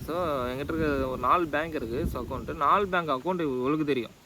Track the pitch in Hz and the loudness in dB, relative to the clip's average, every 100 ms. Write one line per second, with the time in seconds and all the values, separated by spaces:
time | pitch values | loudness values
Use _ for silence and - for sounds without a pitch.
0 | - 170 170 139 123 131 143 160 151 139 | -6 -2 0 0 -2 -4 -4 0 2 2
1 | 131 127 123 175 165 147 165 156 113 127 | 0 0 2 4 2 0 -2 -4 -4 -2
2 | - 127 120 127 110 160 147 185 196 180 | -2 -4 -4 -6 -6 0 4 4 4 0
3 | 160 131 156 180 156 127 127 156 147 127 | 0 0 0 0 0 0 2 2 2 0
4 | 110 - | -2 -10